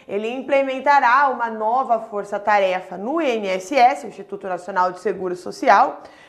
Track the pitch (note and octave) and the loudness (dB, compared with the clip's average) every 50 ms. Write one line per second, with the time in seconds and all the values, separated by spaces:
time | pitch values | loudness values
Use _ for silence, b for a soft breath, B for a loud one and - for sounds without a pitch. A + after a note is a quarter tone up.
0 | B B F3+ G#3 G#3+ A3+ B3 C4+ B3 C4+ C#4 C#4 C#4 C4+ C4 C4 C4 C#4+ C#4+ C#4 | B B -6 -6 -4 -6 -6 -6 -4 0 2 2 2 0 -2 -2 2 4 4 6
1 | B3+ A#3 A#3+ C4+ C#4+ C4+ B3 A#3 A#3 A3+ A3 A3 G#3+ A3 A#3+ C4 C4 B3+ A#3 A3 | 6 4 4 4 4 2 0 -2 -4 -6 -4 -4 -2 0 0 0 0 0 0 -2
2 | A3+ - G#3 G3+ G3 G3+ G#3+ G3+ G#3 A3 G#3+ G#3 G3 F#3 F3+ F#3 F3+ - F#3 F3+ | -2 -6 -8 -8 -6 -6 -6 -4 0 2 2 4 4 2 0 -2 -6 -8 -10 -8
3 | G3 A#3+ D4+ E4+ D#4+ C4+ A#3 A3 G#3 F#3+ F#3 F#3 F#3 - D4 C4 A#3+ B3+ C#4+ C#4 | -6 -4 -2 0 0 0 -2 -2 -2 -4 -4 -4 -4 0 4 6 6 6 4 2
4 | - G3+ - - G3 - G3+ G3 - F#3+ F3+ F3 F3+ - G3 F#3 F3+ F#3 F3+ - | -8 -14 -14 -14 -14 -12 -12 -10 -8 -6 -6 -6 -8 -4 0 0 0 0 0 -2
5 | - G#3+ F3+ F#3 F#3+ F#3 F3+ F3+ - G3+ F#3 - D4 B3+ G3+ G#3 B3+ D4+ - - | -4 -4 -2 -2 -4 -6 -6 -6 -10 -12 -8 -2 2 4 6 6 6 2 0 -10
6 | B B B B B | B B B B B